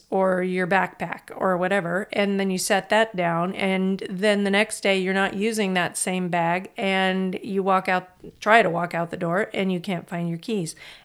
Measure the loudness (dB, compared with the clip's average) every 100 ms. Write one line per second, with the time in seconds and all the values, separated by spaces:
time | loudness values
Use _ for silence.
0 | -2 0 2 2 0 0 2 2 0 -4
1 | -8 -10 -12 -2 0 2 2 0 0 -4
2 | -4 -2 0 0 0 -2 0 0 2 2
3 | 2 0 0 0 -2 -2 0 2 0 -2
4 | -4 -2 2 2 2 2 0 0 0 2
5 | 2 0 0 0 -2 0 0 0 0 -2
6 | -2 -2 0 0 0 0 -4 -4 -2 2
7 | 2 0 -2 -4 -4 -2 2 2 2 -2
8 | -4 _ -20 -4 6 6 6 2 -2 -4
9 | -4 -4 -2 0 -2 -2 -2 -2 -4 -6
10 | -6 -6 -4 -6 -4 -4 -4 -8 -18 -20